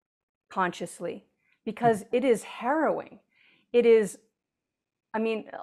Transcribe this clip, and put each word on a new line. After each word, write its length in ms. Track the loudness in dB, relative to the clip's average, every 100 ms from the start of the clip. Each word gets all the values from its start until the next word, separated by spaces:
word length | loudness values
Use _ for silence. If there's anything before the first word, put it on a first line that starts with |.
| _ _ _ _ _
consciously, 760 | -2 -2 -4 -12 -10 -12 -12 -18 _ _ _
because 400 | -12 0 0 0 -2
it 120 | 0
is 180 | 2 2
harrowing. 760 | -2 -8 -2 0 0 -2 -6 -18 _ _ _ _ _
It 140 | 4 6
is, 320 | 6 4 -4 _ _ _ _ _ _ _ _ _
I 40 | -4
mean, 260 | -4 -4 -8 -8